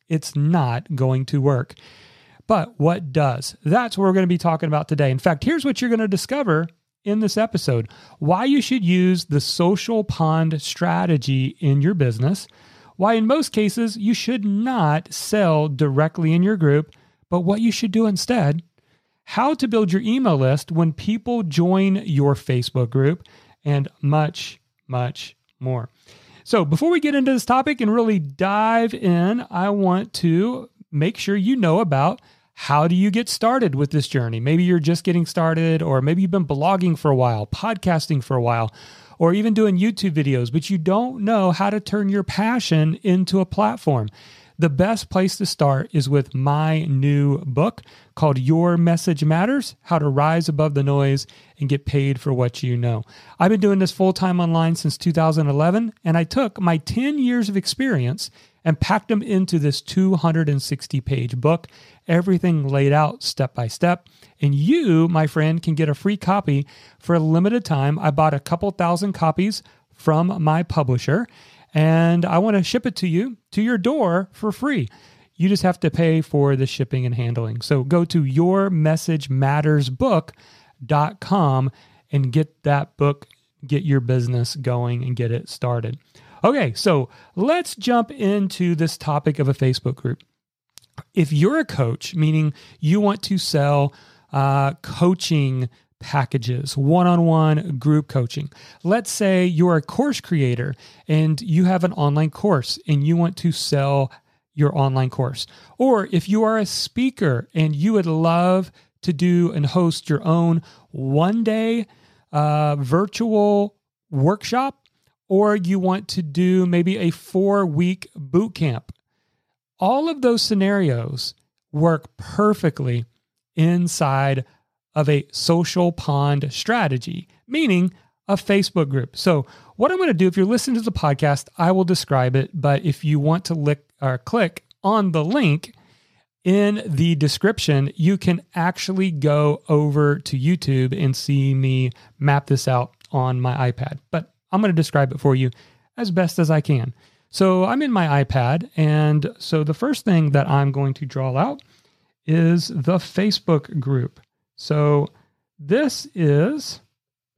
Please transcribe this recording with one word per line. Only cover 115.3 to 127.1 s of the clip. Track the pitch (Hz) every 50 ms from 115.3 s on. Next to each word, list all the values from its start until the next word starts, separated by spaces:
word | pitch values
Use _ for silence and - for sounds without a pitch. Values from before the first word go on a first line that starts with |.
| 190 196 208 208 208
you | 208 175 175 196 190
want | 180 185 185 196 202 -
to | - 190
do | 170 147 139 170 185 180 185 185 180
maybe | 175 175 175 170 185 190
a | 214 180 170
four-week | - - - - - 185 196 196 202 202 190 170 143 156 175 180 185 - - - -
boot | - 143 131 139 180 220 214 -
camp. | - 165 143 117 113 - - - _ _ _ _ _ _ _ _ _ _ _ _ _ _ _ _ -
All | 185 202 254 277 311 330
of | 311 277
those | 254 240 233 202
scenarios | - - 214 196 190 196 202 202 185 143 123 117 117 - 139 123 - - - _ _ _ _ _ _ _
work | 147 147 160 170 160 151 - - _
perfectly | - - - - - 208 208 202 - - 156 - - 139 123 120 117 117 - _ _ _ _ _ _ _ _ -
inside | 165 160 170 175 175 175 165 - - 160 135 135 135 139 139 135 131 123 - _ _ _ _ _ _ _ _ -
of | 156 147 143
a | 147 139 - -
social | - - - - 170 170 170 - - 185 175 175
pond | 170 - - - 143 139 143 143 147 143 143 139 -
strategy, | - - - 233 240 190 143 135 123 - 170